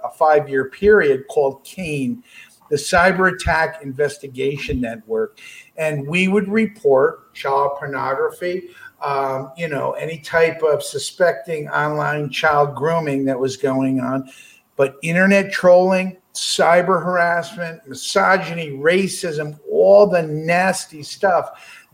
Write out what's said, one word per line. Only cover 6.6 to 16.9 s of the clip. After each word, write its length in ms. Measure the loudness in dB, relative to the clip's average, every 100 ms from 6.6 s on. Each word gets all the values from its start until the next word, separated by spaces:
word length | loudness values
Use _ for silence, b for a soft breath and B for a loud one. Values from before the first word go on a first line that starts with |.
| -2 0 2 4 2 -2 _
child 440 | -10 -2 0 0 -4
pornography, 920 | -8 -6 -4 -2 -4 -4 -6 -6 -10 B B B
um, 480 | -6 -4 -4 -6 -8 -8
you 100 | -6
know, 260 | -4 -4
any 260 | -6 -8 -10
type 440 | -2 2 2 2
of 200 | 0 0
suspecting 840 | -2 -8 -8 0 0 0 -6 -8 -6
online 600 | -2 -2 -2 -2 -4 -4
child 460 | -2 2 2 2 0
grooming 480 | -2 -2 -2 -2
that 140 | -2 -2
was 180 | -2 -2
going 420 | -2 0 0 -2
on. 320 | -2 -6 -8 B B B B -2
But 200 | -2 -2
internet 500 | -2 2 4 4 2
trolling, 640 | 2 6 6 6 2 -2 -8 _
cyber 680 | -10 -4 0 4 4 4